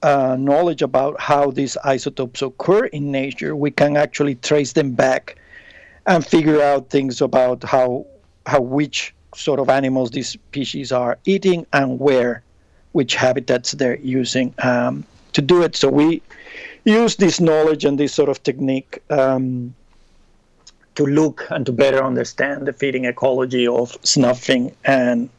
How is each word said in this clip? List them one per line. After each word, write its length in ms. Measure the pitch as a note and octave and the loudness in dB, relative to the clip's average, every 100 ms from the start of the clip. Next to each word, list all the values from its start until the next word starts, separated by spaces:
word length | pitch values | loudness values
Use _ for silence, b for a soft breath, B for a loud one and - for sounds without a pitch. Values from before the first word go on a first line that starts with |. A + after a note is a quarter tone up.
uh, 340 | D3 C#3 C3 C3 | 2 2 2 0
knowledge 440 | C#3 C#3+ F3 D#3+ | 2 2 2 0
about 360 | C#3 C3 C3+ D3 | 0 0 -2 -4
how 300 | - D3 C#3+ | 0 2 2
these 260 | C3+ C#3 - | 0 -4 -4
isotopes 640 | C#3+ C3 C#3+ - B2+ - | -2 -2 -2 -6 -8 -6
occur 420 | C3+ - - G3 B3+ | -8 -6 2 2 2
in 240 | D#3 C#3+ | -4 -4
nature, 460 | C#3 C3+ C3+ D3+ D3+ | -4 -4 -6 -6 -2
we 140 | D3 | -2
can 260 | C#3+ C#3+ D3 | 2 2 2
actually 380 | D3 - C#3+ C3 | -2 -2 -4 -2
trace 360 | - D3+ C#3 | 0 0 0
them 200 | - C#3+ | -2 -2
back 440 | B2 C3+ C3 - - B B B B B B - | 0 0 0 -4 -20 B B B B B B 0
and 180 | F3+ C#3+ | 0 4
figure 360 | E3+ D#3 D3+ | 2 4 4
out 260 | C#3+ C#3+ C3+ | 4 2 0
things 320 | C#3+ C3+ B2 | -2 -2 -2
about 420 | C3+ C3+ B2+ B2 | 0 2 2 0
how, 420 | - C3+ B2+ B2 - - _ _ - | 0 2 2 -2 -8 -20 _ _ -2
how 140 | D3 | 0
which 520 | B2 C3+ D3 - - _ _ | 0 -2 -2 -4 -10 _ _
sort 260 | - - C#3 | -8 -2 0
of 80 | C3 | 2
animals 420 | C3+ C3+ C3 B2+ | 2 2 0 -2
these 180 | B2 A#2+ | -4 -8
species 600 | - _ C#3+ C3 D3 C3 | -12 _ -8 -8 -8 -4
are 260 | B2+ B2 - - | -4 -2 -4 0
eating 400 | G3 G3 F3 - | 0 2 0 0
and 240 | C#3+ C3+ B2+ | -2 0 0
where, 420 | C3+ C3 B2 A#2 _ _ _ _ _ | 2 2 2 -2 _ _ _ _ _
which 220 | F3 C3 | -2 -2
habitats 580 | - B2+ B2+ B2 B2 A#2+ | 0 0 0 0 -2 -2
they're 260 | C#3+ C3 A#2+ | -4 -4 -4
using, 560 | C3 C3 A#2+ B2+ B2+ - | -4 -4 -2 -2 -4 -2
um, 420 | B2+ B2 A#2+ C#3 D3 _ _ | -2 0 0 -4 -12 _ _
to 80 | - | -4
do 200 | C#3 F3+ | 2 4
it. 140 | E3 - | 4 2
So 120 | C#3+ | 0
we 320 | C3+ D#3 E3 - B B B B B | 4 2 2 -6 B B B B B
use 320 | - G#3+ A#3 - | 2 4 4 2
this 220 | G3 - | 2 4
knowledge 440 | E3+ D#3 D#3 D3+ | 2 4 4 2
and 140 | D3 C#3 | 0 0
this 160 | D3 | -2
sort 140 | - C#3+ | 2 0
of 120 | C3+ | 0
technique, 600 | - C3 C3+ C3 - - _ | -4 -4 -2 -4 -6 -18 _
um, 640 | D3 C3 C3 C3 B2+ B2 B2 _ _ _ _ _ _ _ _ - _ _ | 0 2 2 -2 -6 -8 -14 _ _ _ _ _ _ _ _ -20 _ _
to 120 | - C#3+ | -4 0
look 400 | C#3+ D#3 - - | 2 0 -2 -8
and 140 | - C3 | -6 -4
to 60 | |
better 300 | A#2+ C#3 C3+ | 2 2 2
understand 640 | C3+ B2 A#2+ - C3+ C#3 C#3 | 0 -2 -6 -4 -6 -4 -8
the 60 | |
feeding 320 | C#3 C#3 C3 | -4 -4 -2
ecology 640 | B2+ B2 C3 C3 C3 B2 A#2+ | -4 -2 0 0 0 0 0
of 300 | A#2+ A#2+ - | 0 -2 -4
snuffing 720 | - - A#2+ B2+ - C3 B2+ - | -2 2 2 0 0 0 0 -6
and 440 | - C3+ B2 A#2+ B2 | 0 2 2 0 -4